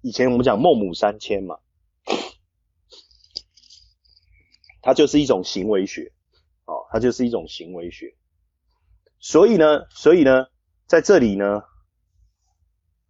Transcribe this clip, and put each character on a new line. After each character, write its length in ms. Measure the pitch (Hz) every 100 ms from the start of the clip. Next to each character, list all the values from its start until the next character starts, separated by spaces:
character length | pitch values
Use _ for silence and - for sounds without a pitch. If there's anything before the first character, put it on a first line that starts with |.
以 100 | 127
前 200 | 110 127
我 60 | 123
们 60 |
讲 160 | 127 104
孟 180 | 165 131
母 160 | 98
三 240 | 85 104 107
迁 260 | - 101
嘛， 140 | 95 80 _ _ _ _ - - - - _ _ _ _ _ - _ _ _ - - _ _ - _ _ _ _ _ _ _ _ _ _
它 120 | -
就 140 | - 143
是 120 | 147
一 60 | 135
种 180 | 101
行 240 | 90 101 98
为 200 | 101 95
学。 260 | - - _ _ _ _ _ -
哦， 200 | - -
它 80 | 113
就 120 | 123
是 140 | 117 120
一 40 |
种 180 | 117 80
行 260 | - 82
为 160 | 90 87
学。 260 | - - - _ _ _ _ _ _ _ _ _ _
所 280 | - 156 208
以 100 | 202
呢， 300 | 156 147 -
所 240 | - 151
以 100 | 180
呢， 220 | 135 131 131 _ _ _ -
在 160 | 165
这 160 | 156 190
里 180 | 117 98
呢， 280 | 101 104 - _ _ _ _ _ _ _ _ _ _ _ _ _ _